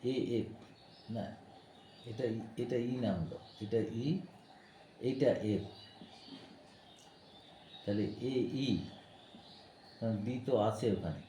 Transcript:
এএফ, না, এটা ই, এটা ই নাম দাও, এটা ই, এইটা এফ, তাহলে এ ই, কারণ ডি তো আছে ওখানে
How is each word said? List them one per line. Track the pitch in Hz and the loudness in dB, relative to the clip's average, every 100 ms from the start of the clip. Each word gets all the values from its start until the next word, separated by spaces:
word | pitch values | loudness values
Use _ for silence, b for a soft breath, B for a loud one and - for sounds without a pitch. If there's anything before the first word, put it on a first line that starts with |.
| 123 | 0
এএফ, | 131 - 117 - - - - - - - | 0 2 0 0 -6 -16 -20 -20 -20 -8
না, | 110 98 - - - - - - - 120 | -4 -4 -8 -18 -20 -20 -20 -20 -18 -12
এটা | 110 123 | -2 0
ই, | 110 - - | 0 -4 -4
এটা | 120 123 120 | 0 2 2
ই | 127 | 2
নাম | 113 92 80 | 2 2 0
দাও, | - - - | -4 -12 -10
এটা | 107 113 104 117 | 0 2 2 0
ই, | 131 185 - - - - - - - - 123 | 0 0 -2 -16 -20 -20 -20 -20 -20 -4 -2
এইটা | 131 131 - 107 | 4 4 6 4
এফ, | 101 101 - - - - - - - - - - - - - - - - - - - - - | 2 0 -10 -18 -18 -20 -18 -18 -16 -18 -20 -20 -20 -20 -20 -20 -20 -20 -20 -20 -20 -20 -12
তাহলে | - 104 104 107 123 | -4 0 0 -2 -2
এ | 127 113 131 139 | 0 0 0 2
ই, | 90 - - - - - - - - - - - - | 2 0 -12 -20 -20 -20 -20 -20 -20 -20 -20 -20 -4
কারণ | 113 107 | -2 0
ডি | 104 123 135 | -2 -4 2
তো | 120 107 | 4 4
আছে | 107 120 92 | 2 2 2
ওখানে | 85 78 | -2 -6